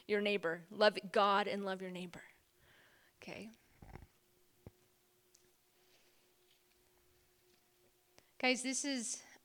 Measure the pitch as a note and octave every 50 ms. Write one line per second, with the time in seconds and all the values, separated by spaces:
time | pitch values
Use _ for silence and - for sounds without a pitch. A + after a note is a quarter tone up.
0 | - - G#3 G#3 G#3 G#3 G#3 G3 - E3 E3 F3 E3 - G#3+ G3 G#3+ G#3+ F#3+ G#3+
1 | - F3+ - A3+ G3+ G3+ - D4+ G3+ G3 - G3+ G3 F#3+ F#3+ F#3 F#3+ F#3 F3+ F3+
2 | F3+ F3 - - - - - _ _ _ _ _ - - - - - - - _
3 | _ _ _ _ - G3 - - G3 A3 A3+ _ _ _ _ - - - - -
4 | - - _ _ _ _ _ _ _ _ _ _ - - _ _ _ _ _ _
5 | _ _ _ _ _ _ _ - _ _ _ _ _ _ _ _ _ _ _ _
6 | _ _ _ _ _ _ _ _ _ _ _ _ _ _ _ _ _ _ _ _
7 | _ _ _ _ _ _ _ _ _ _ _ _ _ _ _ _ _ _ _ _
8 | _ _ _ - _ _ _ - - B3+ B3+ B3+ B3+ C4 C4 - - C#4+ C4+ B3
9 | A3 - - - - - - -